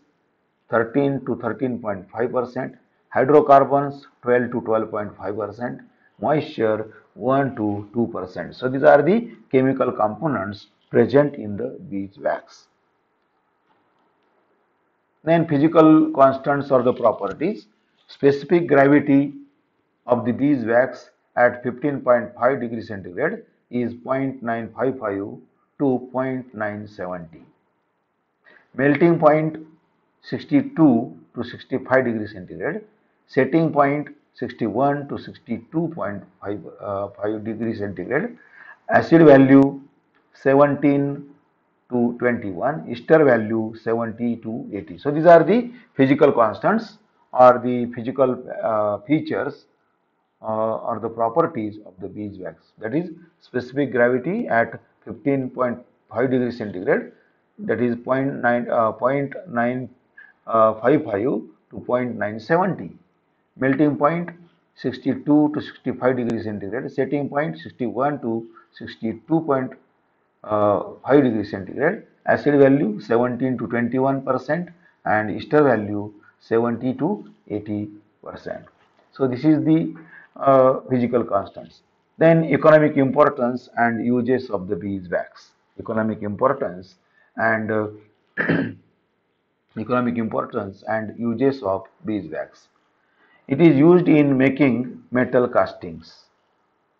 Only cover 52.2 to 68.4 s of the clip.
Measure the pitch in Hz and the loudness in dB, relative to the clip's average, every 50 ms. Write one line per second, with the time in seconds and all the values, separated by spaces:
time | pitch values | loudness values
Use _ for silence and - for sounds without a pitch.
52.2 | 104 104 95 92 90 82 80 _ _ _ _ - - 113 123 156 180 180 - - | -12 -12 -12 -12 -14 -14 -16 _ _ _ _ -12 -10 -4 -4 -4 -4 -6 -10 -18
53.2 | - _ _ _ _ _ - 123 120 - 131 139 147 127 110 123 120 123 127 127 | -20 _ _ _ _ _ -8 -8 -8 -6 -4 -4 -4 -2 0 2 2 2 2 0
54.2 | 123 160 190 233 240 233 113 113 117 - - 117 _ _ _ _ - 117 107 - | -2 -4 -4 -4 -4 -2 0 0 0 -2 -4 -16 _ _ _ _ -16 -16 -14 -6
55.2 | - 139 139 135 131 127 123 131 127 123 117 120 - _ _ _ _ _ - 110 | -2 -2 -2 -2 -2 -6 -4 -4 -4 -4 -4 -8 -12 _ _ _ _ _ -6 -4
56.2 | 127 131 127 127 123 120 - - 113 104 92 90 95 123 165 233 247 - - _ | -2 0 0 0 -2 -2 -4 -6 -10 -10 -8 -8 -2 -2 -2 -2 -2 -8 -16 _
57.2 | _ _ _ _ _ _ _ - 208 208 117 110 123 120 117 117 - - 127 135 | _ _ _ _ _ _ _ -12 -6 -4 -2 -2 0 -2 -2 -4 -4 -2 -2 -2
58.2 | 135 139 139 123 117 120 120 120 120 - - 120 113 110 104 - 120 127 135 143 | -2 -4 -4 -2 -2 0 0 0 -2 -2 -2 0 0 0 -2 -2 -2 -2 0 0
59.2 | 143 139 139 - - - 123 117 117 120 127 127 127 110 _ _ _ _ _ _ | -4 -6 -8 -12 -14 -8 -4 -2 -2 -2 -2 -4 -8 -10 _ _ _ _ _ _
60.2 | - - _ _ _ - 110 113 110 110 107 - - 120 151 151 - 120 107 98 | -20 -20 _ _ _ -2 2 4 4 4 2 2 2 2 2 2 0 -2 -4 -2
61.2 | 107 139 165 - - - _ _ _ _ - 104 - - 120 123 127 123 113 107 | -2 -2 -4 -4 -8 -12 _ _ _ _ -18 -14 -6 -2 -2 -2 -2 -2 -6 -6
62.2 | 104 104 107 113 104 - 165 175 190 202 151 - 101 82 80 - _ _ _ _ | -6 -6 -6 -8 -2 0 2 2 2 0 -2 -6 -8 -14 -16 -20 _ _ _ _
63.2 | _ _ _ _ _ _ _ - 127 135 135 151 156 147 139 - 147 147 165 175 | _ _ _ _ _ _ _ -2 0 0 2 2 2 2 2 2 0 0 0 -2
64.2 | 175 175 - - - _ _ _ _ _ _ - - 131 117 - - 135 123 131 | -6 -10 -12 -20 -20 _ _ _ _ _ _ -8 -8 -8 -6 -6 -4 -4 -4 -4
65.2 | - 151 147 151 151 147 151 147 - - - - - 135 120 - 123 127 131 123 | -2 0 2 2 2 0 -2 -6 -10 -10 -14 -12 -8 -8 -6 -2 0 0 0 0
66.2 | 123 117 117 107 98 107 104 101 98 98 101 127 151 143 - - - - 151 143 | -2 -4 -4 -6 -6 -6 -8 -8 -8 -8 -8 -8 -10 -8 -4 -4 -4 -2 -2 -4
67.2 | 143 120 139 143 151 165 160 - - 110 - - 127 113 98 110 135 147 147 135 | -4 -4 -4 -4 -4 -4 -6 -10 -14 -16 -10 -8 -8 -6 -4 -2 -2 -2 -4 -4
68.2 | 131 117 113 113 | -6 -6 -6 -6